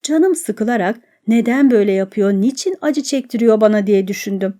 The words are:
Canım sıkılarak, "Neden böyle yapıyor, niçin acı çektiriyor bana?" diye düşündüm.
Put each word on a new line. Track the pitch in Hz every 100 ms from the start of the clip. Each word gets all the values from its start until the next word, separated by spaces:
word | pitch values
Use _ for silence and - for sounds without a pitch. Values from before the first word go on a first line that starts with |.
Canım | - 320 370 330
sıkılarak, | - 208 220 240 185 233 _ _ -
"Neden | 233 233 254 277
böyle | 226 202
yapıyor, | 190 190 208 202
niçin | 202 226 262 381 381
acı | 302 294
çektiriyor | 277 277 254 226 233 220
bana?" | 214 214 202
diye | 196 190
düşündüm. | 196 - 196 190